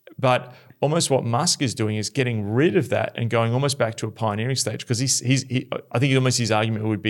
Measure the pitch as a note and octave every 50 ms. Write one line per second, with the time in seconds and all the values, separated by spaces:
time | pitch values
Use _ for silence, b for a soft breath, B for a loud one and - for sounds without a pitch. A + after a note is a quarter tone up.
0 | _ - - - - B2+ B2 A#2+ - - B B B B B B C#3+ C#3+ D#3+ E3+
1 | E3+ - C3+ B2+ - A#2 A#2 C3 D#3 F3 - - D3 A2+ - - A2 G#2+ G#2+ G#2+
2 | G2+ - - C#3 B2+ A#2+ A#2 A2 G2+ G2+ A2 B2+ D#3 F#3+ G3+ F3+ A#2+ - - G#2+
3 | A2 - - - A#2 A2 A#2+ A#2 A#2 A2+ A#2+ C3 C#3+ C#3 C3+ - A#2 A2+ A2 -
4 | A#2 A2 - - A#2 G#2+ G#2 G#2+ A2+ C3 C3+ C3 - - A2+ A#2+ - - A#2+ G#2+
5 | C3+ C3 - - - A#2+ C3+ C3 - B2+ A#2+ B2+ - - - - - - - A#2+
6 | C#3+ C3+ C3+ C3 B2+ B2+ B2+ B2 A#2+ G#2+ A2 G#2+ A2+ A2+ A2+ G#2+ A2 A2 A2 G2+
7 | -